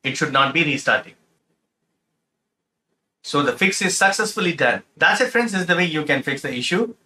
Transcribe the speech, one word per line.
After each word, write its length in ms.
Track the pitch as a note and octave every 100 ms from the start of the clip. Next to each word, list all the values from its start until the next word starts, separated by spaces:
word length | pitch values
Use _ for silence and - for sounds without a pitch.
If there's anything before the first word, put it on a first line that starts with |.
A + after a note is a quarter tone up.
It 120 | C3+ B2
should 160 | D3
not 220 | C3+ C3+
be 100 | C#3+
restarting. 520 | D3+ C3 - G#2+ - - _ _ _ _ _ _ _ _ _ _ _ _ _ _ _ _ _ _ _ _
So 180 | - C#3+
the 100 | D3
fix 300 | E3 F#3+ -
is 160 | F#3+ -
successfully 560 | G3 G3 A3 - F3+
done. 300 | C#3+ B2+ - - -
That's 240 | E3 -
it, 120 | B3+
friends. 200 | A#3 A#3
This 100 | F#3+
is 60 | F3
the 80 | F3
way 100 | F3
you 200 | D#3 D3+
can 180 | C3+
fix 200 | C#3+ C3+
the 100 | C3+
issue 400 | B2+ B2 F3+ A#3 -